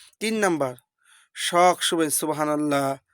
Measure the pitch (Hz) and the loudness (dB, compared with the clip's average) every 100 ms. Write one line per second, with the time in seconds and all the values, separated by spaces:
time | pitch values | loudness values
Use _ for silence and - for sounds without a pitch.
0 | - - 214 220 196 160 135 127 _ _ | -20 -6 -4 0 0 0 -2 -6 _ _
1 | _ _ _ - - 175 180 170 - 170 | _ _ _ -10 -2 4 4 4 -2 0
2 | 156 - 156 147 151 151 151 139 139 139 | 0 -2 -2 -2 -2 0 0 0 -2 -4
3 | _ | _